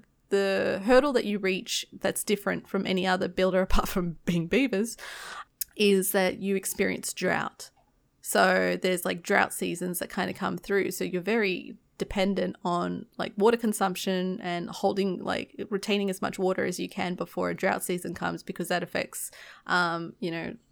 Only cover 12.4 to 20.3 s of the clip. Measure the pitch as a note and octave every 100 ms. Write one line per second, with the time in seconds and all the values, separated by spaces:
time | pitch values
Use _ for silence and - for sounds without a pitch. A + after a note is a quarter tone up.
12.4 | F3+ - F3+ F3 F3+ F3 - - - G3
13.4 | A3 A#3 A3 - F#3+ F#3 F#3+ F#3 F#3 F#3
14.4 | F3+ F3 F3 - G3 G3 F#3+ - - -
15.4 | - - G3+ G3 - G3+ G3 F#3 G#3+ -
16.4 | F#3 F#3 F3+ F3+ F3+ F#3+ F#3 F3+ F3 G#3+
17.4 | F3+ F3 F#3+ G3 - F3 F3+ E3+ F3 E3+
18.4 | - F#3 E3+ F3 F3 - - - - -
19.4 | - - - F3 E3+ E3 E3 - F3